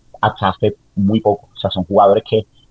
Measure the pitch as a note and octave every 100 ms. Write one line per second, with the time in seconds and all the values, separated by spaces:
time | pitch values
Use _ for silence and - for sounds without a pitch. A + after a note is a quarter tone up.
0 | _ - G#2+ - G2 - G#2+ - _ -
1 | G2 A2 G#2 G2+ _ - F#2+ G2 F2+ G2+
2 | G2+ G#2 - A2 - _ _